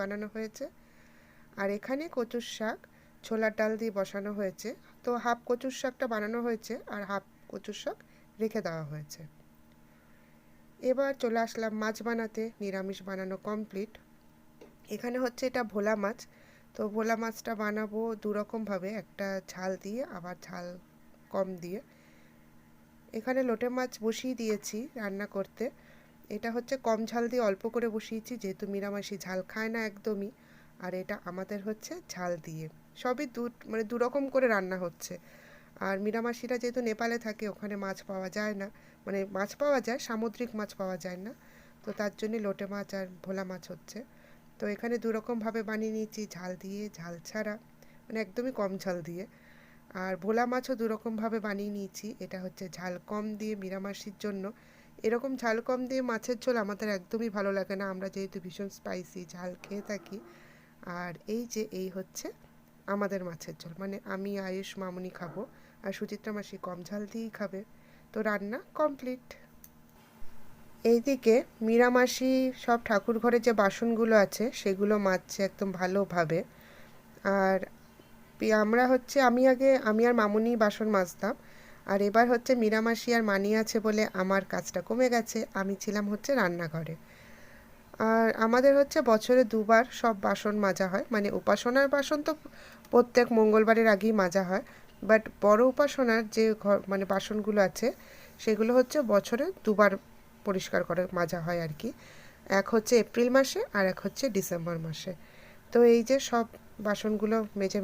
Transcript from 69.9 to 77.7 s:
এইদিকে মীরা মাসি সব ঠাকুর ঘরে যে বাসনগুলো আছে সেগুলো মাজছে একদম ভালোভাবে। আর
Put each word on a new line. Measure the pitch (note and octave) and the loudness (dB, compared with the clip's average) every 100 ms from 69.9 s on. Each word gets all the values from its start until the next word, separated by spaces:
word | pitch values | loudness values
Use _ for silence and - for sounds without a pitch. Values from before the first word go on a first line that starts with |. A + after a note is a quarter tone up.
| - - - - - - - - - A3+ | -20 -20 -8 -6 -6 -12 -14 -20 0 4
এইদিকে | A#3 C4 C4 A3+ A#3 - - A3 | 4 4 2 6 6 4 -2 2
মীরা | A#3 B3 B3 | 6 6 6
মাসি | B3 - C4 C4 C4 B3+ | 4 2 2 4 2 0
সব | - A#3 - | 0 0 2
ঠাকুর | G3+ G#3+ A3+ | 0 2 2
ঘরে | A#3+ A#3 A#3+ | 4 4 4
যে | A3 | 4
বাসনগুলো | G3 - A#3 A3+ A3+ G#3+ F#3+ | 4 2 0 2 6 6 6
আছে | - A#3 - | 2 -2 -2
সেগুলো | G3+ F#3+ G#3 G#3+ G3 | -2 2 2 4 4
মাজছে | F#3 - - F#3+ | 0 -2 -4 -4
একদম | - G3 F3+ | -2 -4 -2
ভালোভাবে। | F3+ G3+ F#3+ F3 D#3+ E3 - - - - - - - - G3 G3 | 0 0 2 2 2 0 -2 -10 -20 -20 -20 -20 -20 -6 0 4
আর | F#3+ F#3+ - | 4 2 -2